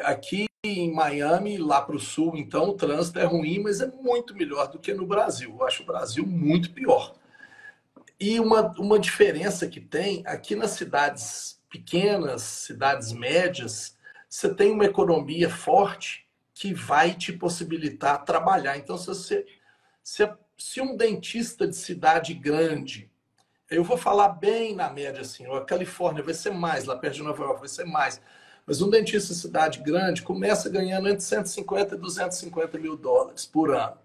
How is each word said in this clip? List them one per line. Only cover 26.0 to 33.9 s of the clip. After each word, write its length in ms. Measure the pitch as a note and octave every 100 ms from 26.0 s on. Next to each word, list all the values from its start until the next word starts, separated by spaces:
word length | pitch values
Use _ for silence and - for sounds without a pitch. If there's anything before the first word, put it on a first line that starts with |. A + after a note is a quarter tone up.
| F3 D3+
vai 100 | D3
ser 180 | E3 G3+
mais, 340 | F#3 E3+ C#3 C3
lá 120 | B2+
perto 180 | D3 C3+
de 80 |
Nova 200 | D3+ D3
York 160 | C3+ C3
vai 100 | C#3
ser 160 | - E3+
mais, 360 | D3+ C3 - _ - - - -
mas 160 | D3
um 80 | G3
dentista 440 | A3 G#3+ G#3 -
de 60 | F3
cidade 400 | E3+ - D#3+ -
grande 420 | D3 F3 F#3+ D#3
começa 480 | - F#3 G3+ G3+ -
ganhando 380 | F#3+ F#3 F#3+ G3
entre 140 | G3
cento 240 | - G#3+ -
e 40 |
cinquenta 460 | G#3 G3 G3 G3 G3
e 20 |
duzentos 400 | F3+ F3+ F3+ -
e 40 |
cinquenta 360 | E3+ E3 D#3+ D#3+
mil 200 | D#3+ C#3+
dólares 480 | C3 B2+ B2+ - -
por 280 | D#3 D3+
ano. 240 | B2 A2+